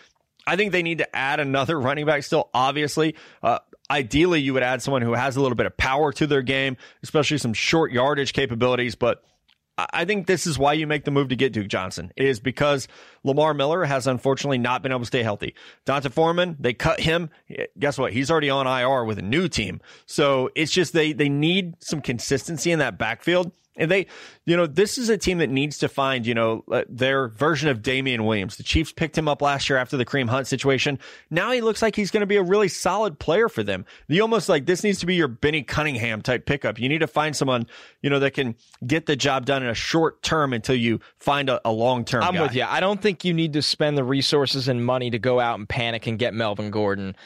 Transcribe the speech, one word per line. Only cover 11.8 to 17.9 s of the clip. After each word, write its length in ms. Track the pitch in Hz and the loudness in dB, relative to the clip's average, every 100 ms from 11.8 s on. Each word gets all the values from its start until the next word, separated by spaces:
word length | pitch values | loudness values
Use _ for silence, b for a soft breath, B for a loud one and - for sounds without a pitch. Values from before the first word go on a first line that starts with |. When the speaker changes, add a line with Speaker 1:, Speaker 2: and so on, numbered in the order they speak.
| 92 90 87 - | -4 -8 -10 -2
Speaker 1:
is 240 | 135 117 | 0 0
because 480 | 127 - 147 139 - B B B | -4 0 0 0 -4 B B B
Lamar 300 | 135 139 156 | -2 2 2
Miller 300 | 147 139 170 | 2 0 0
has 240 | 156 139 123 | 0 0 0
unfortunately 500 | 123 135 135 143 131 | 0 0 0 0 0
not 240 | 123 127 | 0 -2
been 100 | 135 | -2
able 100 | 127 | -4
to 40 | 120 | -2
stay 160 | 131 | -2
healthy. 320 | 113 104 - - B B - | 0 -2 -6 -12 B B -2
Donta 260 | 139 131 | -2 0
Foreman, 440 | 160 165 170 180 156 | 2 2 2 0 0
they 140 | 123 | -4
cut 260 | 123 160 - | 0 -2 0
him. 300 | 156 165 165 b b - - - | 0 0 -2 b b -10 -10 -4
Guess 220 | 139 | -4